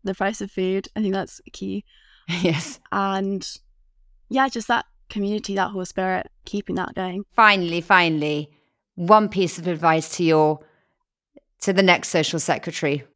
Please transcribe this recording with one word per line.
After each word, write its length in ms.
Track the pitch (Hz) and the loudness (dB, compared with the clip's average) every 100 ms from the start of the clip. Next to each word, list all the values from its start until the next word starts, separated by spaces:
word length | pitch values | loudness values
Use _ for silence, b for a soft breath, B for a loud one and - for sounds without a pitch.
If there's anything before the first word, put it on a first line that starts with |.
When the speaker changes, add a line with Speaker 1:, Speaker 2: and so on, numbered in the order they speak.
Speaker 1:
the 120 | 190 | -6
price 240 | 190 196 220 | -4 -4 -4
of 120 | 202 | -8
food. 360 | - 185 190 - | -4 -2 -2 -4
I 60 | - | -4
think 120 | 208 | -2
that's 280 | 190 - - - | -2 -6 -12 -18
key. 320 | - 196 196 _ | -12 -8 -8 _
Speaker 2:
<laughs> 40 | b b b - 170 | b b b -8 -2
Yes. 380 | 180 156 - - _ | 0 0 -4 -10 _
Speaker 1:
And, 520 | 196 196 190 196 196 - - _ _ _ _ _ _ _ | -4 -2 -2 -4 -4 -8 -16 _ _ _ _ _ _ _
yeah, 180 | 262 269 | 0 0
just 220 | 233 - | -2 -2
that 160 | 233 - _ _ | -2 -2 _ _
community, 460 | 214 202 214 - | -6 -2 -4 -4
that 160 | 196 196 | -2 -2
Hall 120 | 202 | -4
spirit, 460 | 180 - 185 185 - _ | -6 -4 -2 -2 -6 _
keeping 300 | - 202 - | -8 -8 -4
that 200 | 180 180 | -6 -6
going. 300 | - 185 180 202 | -6 -6 -8 -4
Speaker 2:
Finally, 460 | - 220 202 170 170 | 4 6 6 0 -4
finally, 680 | 165 190 170 156 151 151 151 _ _ _ _ | 4 4 6 2 -2 -4 -6 _ _ _ _
one 320 | - 175 214 208 | -8 6 6 6
piece 300 | 180 175 - | 0 -2 -2
of 100 | 170 | -6
advice 480 | 160 165 160 160 | 0 2 2 -2
to 80 | - | -2
your, 360 | 170 156 151 151 b b b b _ _ _ - _ _ | 2 4 4 0 b b b b _ _ _ -20 _ _
to 120 | - | 0
the 100 | 190 | 4
next 240 | 190 175 - | 4 4 2
social 320 | 175 151 165 | 0 0 -2
secretary. 640 | - 131 - - 151 143 - | 0 -2 -4 -4 -2 -4 -8